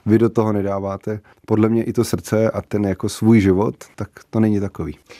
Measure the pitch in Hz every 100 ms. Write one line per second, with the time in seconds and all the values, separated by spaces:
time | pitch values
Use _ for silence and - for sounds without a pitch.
0 | 101 110 113 117 110 104 98 98 98 98
1 | 107 107 - _ - 107 110 113 117 120
2 | 110 87 - 107 110 101 - 104 101 92
3 | 107 - 110 113 98 92 120 - - -
4 | 104 - - 113 110 104 98 - 80 -
5 | _